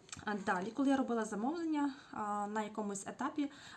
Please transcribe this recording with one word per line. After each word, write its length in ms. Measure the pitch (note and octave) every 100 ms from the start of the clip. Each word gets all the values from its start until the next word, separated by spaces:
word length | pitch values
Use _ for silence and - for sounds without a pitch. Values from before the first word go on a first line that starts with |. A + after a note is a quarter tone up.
| - -
А 100 | -
далі, 360 | G#3 G3 F#3 G3
коли 180 | A3+ C#4
я 80 | C4+
робила 280 | A3+ A#3
замовлення, 680 | G#3+ G3+ A#3 E4+ E4 D4+ C#4+ C4 -
а, 360 | - G#3 G#3 G3+
на 160 | G#3+
якомусь 440 | G#3 G#3+ G3+ G3+ -
етапі 440 | G3+ C4 D4+ C#4+ - -